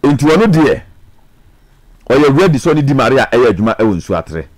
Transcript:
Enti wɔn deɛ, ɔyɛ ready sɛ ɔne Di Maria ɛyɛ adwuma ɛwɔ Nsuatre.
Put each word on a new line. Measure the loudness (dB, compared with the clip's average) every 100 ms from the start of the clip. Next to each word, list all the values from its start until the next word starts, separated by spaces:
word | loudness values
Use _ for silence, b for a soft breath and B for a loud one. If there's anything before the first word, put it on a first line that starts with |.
Enti | 0 0
wɔn | 2 2 2
deɛ, | 2 0 -2 -8 -20 -20 _ _ _ _ _ _ _ _ -20 -2
ɔyɛ | 2 2 2
ready | 2 0
sɛ | 0
ɔne | 0
Di | 0
Maria | 0 0 0 0
ɛyɛ | 2 0
adwuma | 0 -2 0
ɛwɔ | -2
Nsuatre. | -2 -4 -6 -6 -12 -12